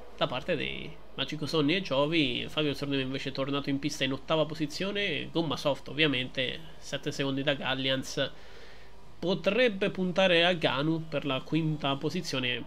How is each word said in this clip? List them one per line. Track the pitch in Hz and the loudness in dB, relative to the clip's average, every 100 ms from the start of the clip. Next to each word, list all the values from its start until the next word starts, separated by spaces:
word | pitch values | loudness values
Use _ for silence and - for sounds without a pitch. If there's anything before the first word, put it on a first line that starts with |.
| - - | -8 -4
da | 160 | -2
parte | 127 - 147 | -2 -2 -2
dei | 135 127 139 - - - | -2 -4 -8 -10 -8 -6
Magico | 139 151 143 | -4 -4 0
Sonny | 160 143 | 2 4
e | 190 | 2
Giovi. | 190 135 147 165 131 120 117 | 2 2 4 4 2 0 -2
Fabio | 156 151 | 0 0
Sordini | 131 143 139 | 0 0 0
invece | 131 131 139 | 0 -4 -4
è | |
tornato | 139 139 143 139 | -4 -2 -2 0
in | 139 | 0
pista | 147 - | -2 0
in | 135 | -2
ottava | 131 - 160 | 0 0 2
posizione, | 151 156 147 - 190 202 202 135 127 | 2 -2 -4 -2 -4 -2 -2 -2 -2
gomma | 165 156 123 | -2 0 0
soft | 151 131 - | 0 0 -2
ovviamente, | 135 156 123 127 135 123 - - - | 2 2 2 -2 -2 -4 -4 -8 -10
sette | - 143 151 | -6 -4 -2
secondi | - 139 135 | -2 0 0
da | 143 | 0
Gallians, | 139 131 131 135 131 - - 135 - - - - - - - - - | 0 0 0 2 0 0 -2 -2 -4 -12 -12 -12 -12 -12 -12 -12 -4
potrebbe | 165 180 190 220 247 196 202 | 0 2 2 4 4 2 0
puntare | 190 185 180 190 170 | 0 0 4 6 8
a | 175 | 6
Ganu | 175 135 127 156 160 160 | 4 4 4 2 0 0
per | 143 | -2
la | 143 131 | 0 -2
quinta | - 156 156 151 139 139 | 0 2 2 2 0 0
posizione, | 151 180 175 131 123 120 | 0 -2 -2 0 0 -2